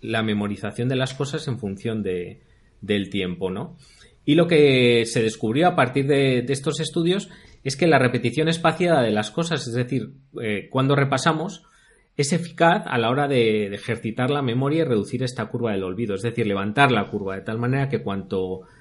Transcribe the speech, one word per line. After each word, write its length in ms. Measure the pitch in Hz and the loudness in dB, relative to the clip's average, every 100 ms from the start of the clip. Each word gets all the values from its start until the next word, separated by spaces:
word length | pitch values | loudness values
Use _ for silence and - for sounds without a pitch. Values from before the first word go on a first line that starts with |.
la 200 | 117 110 | -4 -2
memorización 640 | 110 104 104 101 104 110 123 | 0 0 -2 -4 -8 -4 -2
de 80 | 131 | -2
las 180 | 131 | -2
cosas 340 | - 143 156 147 | -4 -6 -6 -6
en 100 | 110 | -6
función 440 | 101 98 120 110 | -6 -6 -6 -4
de, 400 | 95 90 87 - _ _ _ _ | -4 -4 -6 -14 _ _ _ _
del 260 | 98 104 95 | -2 -2 -2
tiempo, 420 | 101 92 87 92 | -2 -4 -4 -4
¿no? 260 | 95 175 - - - - _ - | -6 -10 -14 -20 -20 -20 _ 2
Y 80 | |
lo 140 | 156 170 | 4 4
que 560 | 160 143 131 123 117 113 | 6 6 6 6 4 2
se 160 | 127 | 0
descubrió 460 | 110 110 110 127 175 | 0 0 -2 2 2
a 80 | 170 | 2
partir 300 | 123 139 139 | 2 2 2
de, 340 | 139 135 127 | 2 4 2
de 100 | 123 | 0
estos 280 | 135 160 147 | -2 -2 -4
estudios 500 | 156 170 165 190 - - - - | -4 -2 0 0 -4 -14 -20 -12
es 120 | - - | -8 0
que 100 | 170 | 4
la 120 | 139 | 6
repetición 480 | 127 123 117 127 156 | 4 2 -2 0 0
espaciada 520 | 165 165 160 175 151 | 2 0 2 2 4
de 100 | 117 | 4
las 180 | 104 107 | 2 -2
cosas, 360 | - 170 151 123 | -4 -4 -4 -4
es 60 | |
decir, 360 | 120 123 131 - - _ - | -4 -2 -2 -4 -12 _ -8
eh, 260 | 113 101 - | -4 -4 -2
cuando 240 | 131 135 139 | 0 2 2
repasamos, 680 | 139 135 170 156 175 - _ _ _ _ _ - | 2 2 0 0 -2 -10 _ _ _ _ _ -4
es 160 | 139 | 0
eficaz 500 | 170 170 - 170 185 - | -2 -2 2 4 4 0
a 120 | 123 | 0
la 100 | 113 | 2
hora 200 | 131 143 | 2 2
de, 420 | 131 113 107 101 | 2 4 2 -2
de 60 | 101 | -6
ejercitar 540 | - 113 110 107 127 | -6 -4 -4 -2 -2
la 120 | 143 | 0
memoria 380 | 131 120 135 160 | -2 0 0 0
y 20 | |
reducir 380 | 147 110 98 123 | 0 0 -2 -4
esta 240 | 127 123 107 | -6 -6 -6
curva 240 | - 117 | -4 -4
del 120 | 98 | -2
olvido, 320 | 95 92 117 95 | -4 -4 -4 -4
es 60 | |
decir, 240 | 117 117 107 | -4 -2 -2
levantar 440 | 98 101 107 139 | -2 0 2 4
la 160 | 113 98 | 4 0
curva 280 | 104 95 95 | -4 -6 -8
de 60 | |
tal 160 | - 113 | -6 -4
manera 300 | 120 135 139 | -2 0 -2
que 140 | 113 | -4
cuanto, 600 | 101 98 92 95 92 92 - - | -4 -6 -4 -4 -4 -6 -12 -20